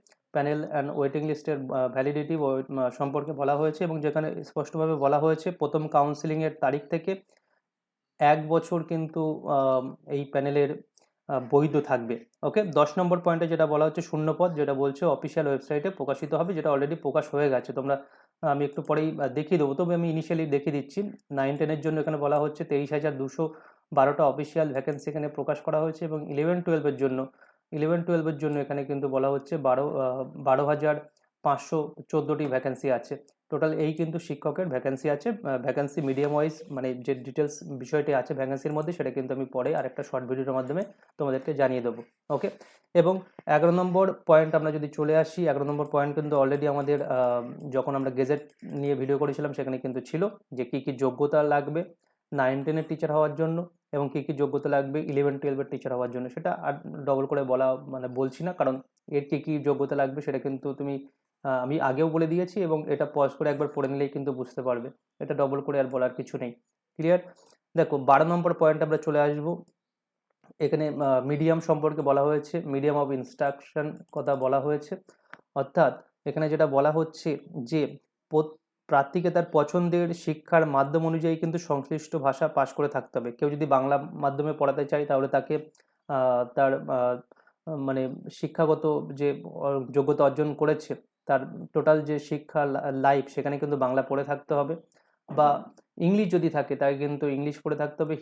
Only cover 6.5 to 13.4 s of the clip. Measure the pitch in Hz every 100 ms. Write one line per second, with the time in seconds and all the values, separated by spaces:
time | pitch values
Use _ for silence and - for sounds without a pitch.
6.5 | 156 160 214 214 170 165 190 - _ _
7.5 | _ _ _ _ _ _ - 147 156 151
8.5 | 165 160 170 160 165 160 160 160 151 -
9.5 | 139 135 131 131 - - 139 139 139 139
10.5 | 147 139 151 - _ _ _ - 135 120
11.5 | 143 156 147 143 127 117 117 - _ 143
12.5 | 214 202 147 147 - 180 175 175 165